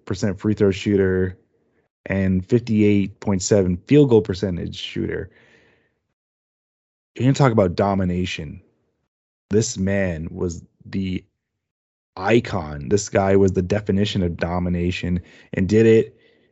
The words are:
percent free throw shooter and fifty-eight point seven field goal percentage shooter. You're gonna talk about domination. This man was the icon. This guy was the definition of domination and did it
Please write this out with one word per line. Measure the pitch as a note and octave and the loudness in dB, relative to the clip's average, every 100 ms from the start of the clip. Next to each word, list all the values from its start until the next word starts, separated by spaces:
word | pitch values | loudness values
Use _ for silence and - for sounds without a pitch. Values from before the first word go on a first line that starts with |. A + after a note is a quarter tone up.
percent | - F#2 G#2+ F#2 | -10 -6 -4 -4
free | G#2+ | -2
throw | G#2 G2+ | 2 2
shooter | F#2+ G#2+ G2 F#2+ F#2 F#2 F#2 _ _ _ _ _ _ - | 0 0 2 2 0 -2 -6 _ _ _ _ _ _ -6
and | F#2+ F#2+ F#2 F2+ | -2 0 0 0
fifty-eight | B2 A2+ G#2+ G#2 G#2 F#2+ - | -2 0 2 4 2 0 -6
point | - F#2+ | -4 -2
seven | - G#2+ F#2 F2+ - | 2 2 2 -2 2
field | C#3+ C3+ | 4 6
goal | A2+ | 4
percentage | - F2+ G2+ E2+ F2 F2 | 2 -4 -4 -6 -8 -10
shooter. | - G2+ F#2 E2 E2 _ _ _ _ _ _ _ _ _ _ _ _ _ _ _ _ _ _ - | -10 -8 -6 -6 -10 _ _ _ _ _ _ _ _ _ _ _ _ _ _ _ _ _ _ -2
You're | |
gonna | B2 | 0
talk | C#3 C#3 | 4 4
about | A2 F#2+ E2 | 4 2 2
domination. | G2+ F#2+ F#2 F2+ F2+ - D2 D2 _ _ _ _ _ _ _ _ - | 0 0 0 -2 -4 -6 -12 -14 _ _ _ _ _ _ _ _ -2
This | G#2 A#2 - | 0 0 -2
man | F#2+ G2 F#2+ D#2+ E2 | -2 0 -2 -4 -8
was | F2 F2+ E2 - _ G2+ | -6 -6 -6 -14 _ -12
the | G2 F#2+ F2+ - _ _ _ _ _ _ _ _ - | -8 -6 -6 -10 _ _ _ _ _ _ _ _ -8
icon. | F#2+ A#2 G#2+ G2 D2+ D2 C2+ | 2 2 2 -6 -6 -8 -2
This | G2+ - | -2 0
guy | G#2 G2 G2 | 0 2 4
was | G2 | 2
the | F#2 | 0
definition | F2+ G#2+ G#2+ G2 G#2 G#2+ | -2 -4 -2 0 0 -2
of | F2+ E2 | -4 -4
domination | E2+ F2+ F2+ F2 F2 F2+ F2+ F2+ - - - | -4 -4 -2 -2 -2 -4 -4 -6 -6 -20 -10
and | - F#2 | -4 0
did | G#2+ A2+ | 4 6
it | A2+ - _ _ _ _ | 6 4 _ _ _ _